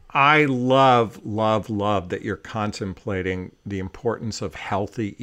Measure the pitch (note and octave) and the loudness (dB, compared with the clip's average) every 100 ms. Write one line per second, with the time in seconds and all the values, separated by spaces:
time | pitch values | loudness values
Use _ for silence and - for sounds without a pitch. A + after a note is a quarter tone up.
0 | - C#3+ C#3 D3+ D3 B2+ B2+ C3 C3+ A#2+ | -4 2 6 6 4 2 2 6 6 6
1 | A2 - B2 G#2+ A2 A2 F#2+ G#2 G2+ G2+ | 2 -4 -6 0 2 2 0 -2 0 0
2 | F2 G2+ A2+ F#2+ - A2+ G#2+ - G2+ F2+ | -2 -6 -6 -8 -8 -6 -4 -4 -8 -8
3 | - F#2+ F#2 F#2 F2+ - - G2 F#2 - | -6 -4 -4 -4 -8 -14 -8 -8 -8 -6
4 | A#2+ A2 A2+ - G2 - - G2 G#2 - | -4 -4 -6 -8 -8 -10 -6 -4 -4 -6
5 | G#2 - | -6 -6